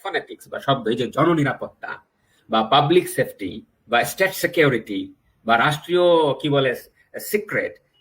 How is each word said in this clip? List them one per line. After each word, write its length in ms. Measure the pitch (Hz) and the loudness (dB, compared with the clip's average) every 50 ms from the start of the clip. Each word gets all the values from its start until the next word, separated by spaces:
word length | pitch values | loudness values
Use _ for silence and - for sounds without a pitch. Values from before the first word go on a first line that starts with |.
| - | -10
ফনেটিক্স 460 | 196 170 147 - - - - - - | -6 -6 -6 -6 -8 -14 -20 -16 -12
বা 120 | - - | -12 -6
শব্দ, 280 | - - 139 127 110 107 | -2 -2 -2 0 0 -2
এই 80 | 117 | -2
যে 100 | 120 123 | -2 -4
জননিরাপত্তা 960 | 110 - 170 160 170 175 156 139 - - - 107 - - _ - - - - - _ _ _ _ _ _ _ _ - | -4 0 0 2 2 2 2 2 0 -2 -4 -10 -12 -12 _ -14 -14 -14 -14 -16 _ _ _ _ _ _ _ _ -2
বা 120 | 113 110 110 | -2 0 0
পাবলিক 460 | - 135 147 143 147 175 180 175 - | 2 2 2 4 4 4 2 2 2
সেফটি 540 | - - 123 - - - 101 92 - - - _ _ _ _ - | -2 -4 -4 -4 -4 -8 -10 -10 -10 -12 -16 _ _ _ _ -2
বা 160 | - - 143 | 0 0 0
স্টেট 260 | - - - 190 185 | -2 -2 -2 -2 -2
সিকিউরিটি 840 | - - - - - 170 151 139 123 110 - - 101 95 95 95 - _ _ _ _ _ _ | 0 -2 -4 -2 2 2 4 4 2 0 -4 -6 -6 -6 -6 -8 -12 _ _ _ _ _ _
বা 140 | 110 117 139 | 2 2 4
রাষ্ট্রীয় 760 | 139 147 147 - - 170 175 180 180 175 170 165 156 143 131 - | 4 2 0 -2 -4 -2 2 4 4 6 6 4 4 2 0 -2
কি 80 | - 151 | -2 0
বলে 260 | 139 139 135 127 120 - - - _ _ _ _ - 117 | 2 2 2 0 -2 -4 -8 -16 _ _ _ _ -16 -14
সিক্রেট, 540 | - - - 208 - - - - - - - - _ _ _ _ | -8 -4 -4 -4 -4 -4 -4 -4 -4 -6 -8 -14 _ _ _ _